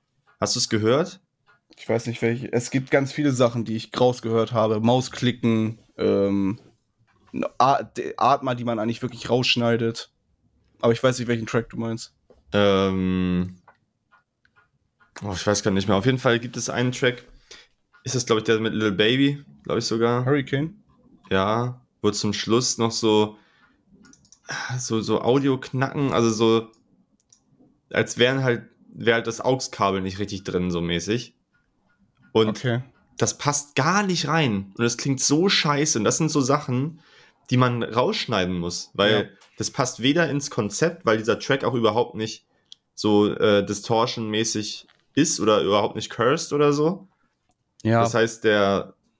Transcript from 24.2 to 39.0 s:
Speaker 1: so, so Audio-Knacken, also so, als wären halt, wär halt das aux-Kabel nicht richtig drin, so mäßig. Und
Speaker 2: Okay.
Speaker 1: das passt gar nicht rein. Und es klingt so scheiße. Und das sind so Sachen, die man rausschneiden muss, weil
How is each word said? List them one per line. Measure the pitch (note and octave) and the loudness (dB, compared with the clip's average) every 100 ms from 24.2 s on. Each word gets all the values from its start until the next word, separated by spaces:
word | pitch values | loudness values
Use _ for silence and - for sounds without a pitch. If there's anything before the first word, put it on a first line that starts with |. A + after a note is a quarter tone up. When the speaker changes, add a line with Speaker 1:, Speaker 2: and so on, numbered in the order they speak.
| _ _ - - - B2+ | _ _ -12 -10 -8 -8
Speaker 1:
so, | - A2+ | -4 -4
so | G2 G#2+ | -2 0
Audio-Knacken, | A2+ C#3 C#3 C3 - B2+ C3 D3+ C3+ | 2 2 2 -2 -4 -4 -4 -2 -2
also | F#2 A#2 | 2 2
so, | G#2+ A2+ A2+ A2 _ _ _ _ _ _ _ _ _ _ _ _ | 2 2 2 0 _ _ _ _ _ _ _ _ _ _ _ _
als | - A2 - | -2 -2 2
wären | B2 C3+ | 2 2
halt, | C3 A#2 - _ _ | 0 -2 -6 _ _
wär | - A2 A#2 | -2 0 2
halt | A#2 | 0
das | A2 | -4
aux-Kabel | - C3 - - G2 F#2+ | -2 -2 -4 -2 0 0
nicht | F#2 F#2+ | -4 -6
richtig | G2 F#2+ | -8 -8
drin, | - F#2 F2+ | -4 -2 0
so | E2+ | -2
mäßig. | E2+ E2+ F2 A#2+ - _ _ _ _ _ _ _ _ _ _ | -2 -2 -2 -4 -6 _ _ _ _ _ _ _ _ _ _
Und | A2 A2 | 2 4
Speaker 2:
Okay. | G2+ B2+ A#2+ - _ _ - | 0 -2 -2 -4 _ _ -2
Speaker 1:
das | A#2 - | -2 0
passt | C#3+ C#3+ - | -2 -2 -2
gar | - D3 G3 G3+ | -2 0 0 0
nicht | E3+ C#3+ | -2 0
rein. | D#3+ C#3 G2+ G2 - | 0 0 0 -4 -2
Und | |
es | A#2+ - | -2 -2
klingt | - C3 | -4 -2
so | - D3 F#3+ | 0 2 2
scheiße. | - D#3 C#3+ D#3 - | 2 2 0 0 0
Und | |
das | - - | 0 0
sind | D#3 | 0
so | D#3 | 0
Sachen, | B2+ D3 C#3+ B2 D3 - _ - _ _ - | 0 0 -2 -4 -4 -8 _ -20 _ _ -2
die | B2 | 2
man | B2 A#2+ | 2 0
rausschneiden | G#2+ A2+ D3+ A3 - G#2 F#2 F2+ | -2 0 0 0 -2 0 0 -2
muss, | E2+ - - | -4 -6 -6
weil | - | 0